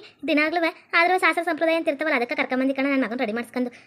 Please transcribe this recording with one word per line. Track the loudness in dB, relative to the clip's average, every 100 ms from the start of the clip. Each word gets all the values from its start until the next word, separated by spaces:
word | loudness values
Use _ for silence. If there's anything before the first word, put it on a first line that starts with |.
| -6 -8 0
ದಿನಾಗ್ಲೂ, | 2 2 0 -2 -4 -2 2
ಆದ್ರೂ | 4 4
ಶಾಸ್ತ್ರ | 2 0
ಸಂಪ್ರದಾಯ | -2 0 0 2
ಅಂತ | 0
ಇರ್ತಾವಲ್ಲ, | -2 0 0
ಅದಕ್ಕೆ | 0 -2
ಕರ್ಕೊಂಬಂದಿ | -2 0 0
ಕಣ | 0
ನನ್ | 0 0
ಮಗನ್ | 0 -2
ರೆಡಿ | -4
ಮಾಡ್ಸ್ಕೊಂಡು. | -4 -6 -6 -6 -8